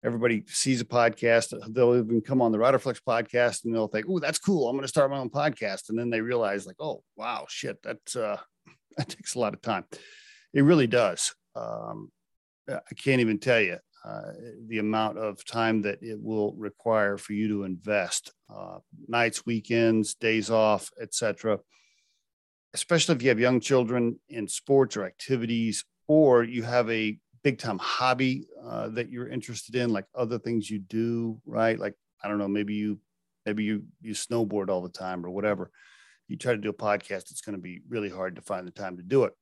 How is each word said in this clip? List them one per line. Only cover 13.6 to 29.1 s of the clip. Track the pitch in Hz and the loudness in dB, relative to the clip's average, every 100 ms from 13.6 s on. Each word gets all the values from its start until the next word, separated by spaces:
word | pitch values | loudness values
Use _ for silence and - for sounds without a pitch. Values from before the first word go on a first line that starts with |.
you, | 98 87 _ _ | 2 -2 _ _
uh, | - 53 104 - 117 107 113 | -14 -12 -12 -14 -18 -18 -8
the | 110 | -2
amount | 107 110 110 107 | 0 2 0 -2
of | 110 98 | -6 -8
time | - 117 113 110 | -8 -2 2 2
that | 101 101 | 0 -4
it | 113 107 | -10 -10
will | 110 110 104 | -4 -2 -2
require | - 104 - 117 110 101 101 | -4 -12 -6 0 2 2 -2
for | - | -4
you | 104 107 | -2 -2
to | 104 | -2
invest, | 95 90 95 104 90 - - _ _ | -4 -8 -2 -2 0 -4 -8 _ _
uh, | 50 - - _ - - | -16 -14 -16 _ -20 -4
nights, | 117 117 - | 0 0 -2
weekends, | - 117 - 117 117 113 104 | -4 -4 0 2 4 4 0
days | - 113 110 104 | -2 0 0 2
off, | 113 107 101 - - | 4 4 2 -2 -14
et | 113 | -8
cetera. | - 113 98 113 98 _ _ _ _ _ _ _ _ _ _ _ | -4 -4 -2 -2 -2 _ _ _ _ _ _ _ _ _ _ _
Especially | - - 170 160 | -10 0 2 4
if | 151 | 2
you | 127 | 4
have | 113 | 4
young | 123 127 | 4 2
children | - 135 117 123 120 117 _ | 4 2 4 0 0 -2 _
in | 120 101 | -10 -8
sports | - - 139 120 - | -8 4 4 4 0
or | |
activities, | 95 _ - 131 117 117 113 101 - _ - | -6 _ -4 -2 0 0 0 -2 -8 _ 2
or | 151 147 123 | 6 8 8
you | 117 120 | 6 -2
have | 113 120 110 | 0 2 2
a | 113 107 107 _ _ | 0 -2 -4 _ _
big | 143 131 | -2 -2
time | 127 95 | -4 -4
hobby, | - - 127 123 131 135 - - | -4 0 0 2 2 0 -6 -18
uh, | 117 113 110 | -10 -8 -6
that | 110 120 | -6 -6